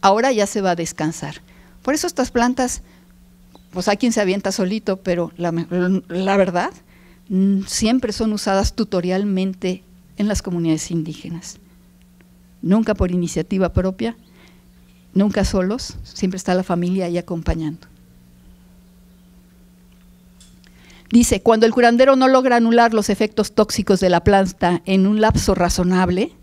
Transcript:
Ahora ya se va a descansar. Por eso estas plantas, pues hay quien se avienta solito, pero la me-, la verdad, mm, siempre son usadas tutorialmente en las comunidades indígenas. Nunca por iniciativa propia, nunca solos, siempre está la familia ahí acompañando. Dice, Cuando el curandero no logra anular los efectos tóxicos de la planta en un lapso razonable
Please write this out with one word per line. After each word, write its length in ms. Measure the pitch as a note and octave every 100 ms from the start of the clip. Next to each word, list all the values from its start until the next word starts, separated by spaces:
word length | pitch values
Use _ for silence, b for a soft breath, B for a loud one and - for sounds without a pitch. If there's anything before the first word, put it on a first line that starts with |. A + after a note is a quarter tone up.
Ahora 300 | G3+ G#3 B3+
ya 160 | A#3 G3
se 140 | G#3+
va 100 | F#3+
a 40 | E3+
descansar. 600 | E3 - D#3 E3 D3+ - b b b b
Por 120 | -
eso 140 | D4+ F4
estas 240 | - B3
plantas, 500 | A#3+ A#3+ B3+ B3 - b b b _ - _ - - -
pues 160 | F3+ F3+
hay 100 | G3+
quien 140 | B3
se 100 | A3+
avienta 300 | G3 G3 F#3+
solito, 460 | F#3+ F#3 G#3+ - F#3+
pero 340 | F#3 F3 E3 E3+
la 140 | F3
me-, 160 | E3 E3+ F3+ F3+ G3 -
la 280 | E3+ F#3+ G3
verdad, 340 | F#3 F3 B3 - _ b b b _
mm, 340 | F#3 G3 G3 F#3+
siempre 460 | - G#3+ B3+ A#3
son 220 | G#3 A3
usadas 400 | G#3 - F#3+ G#3+
tutorialmente 1080 | - G#3+ F#3 F3+ F#3 G#3 F#3+ F#3+ F#3 F3+ F#3 _ - - -
en 100 | G#3
las 140 | F#3+
comunidades 500 | - F3 E3 D#3 -
indígenas. 680 | E3+ D#3+ D3+ - E3+ - - b b b _ _ _ _ _ _ _
Nunca 320 | D#3 G#3 A3
por 180 | G3+ F#3
iniciativa 600 | F3+ E3+ - E3 F#3+ F3+
propia, 420 | F#3+ F#3 F#3 A3+ A3+ b b b b b - _ _ _
nunca 300 | F#3 G3+ G3 F#3+
solos, 500 | G3 F#3 A#3 - -
siempre 340 | - - F#3+ F#3
está 160 | -
la 100 | F#3
familia 420 | F#3 F3 F3 F#3+ F3
ahí 120 | F3
acompañando. 680 | E3+ E3+ D#3+ E3 D#3 E3 - - _ - - - - - - - - - - - _ - _ _ - _ - - - - - - - - b b b b b
Dice, 300 | A3+ A#3+ G3
Cuando 240 | - A3 A3+
el 80 |
curandero 420 | A#3 A#3 A#3 C4 C4+
no 120 | C4
logra 300 | C4 C4 A#3+
anular 360 | A3+ A#3 A#3
los 160 | A3 G#3
efectos 420 | G3 G#3+ - G3+
tóxicos 460 | - G#3 - G3 F#3+
de 100 | F#3
la 140 | F3
planta 580 | F#3 G3+ F#3+ - E3+ E3+ -
en 220 | F#3+ F#3+
un 120 | G#3+
lapso 360 | A3 A3+ - F#3
razonable 760 | F3 - F3+ F#3 F#3 F3+ C4 -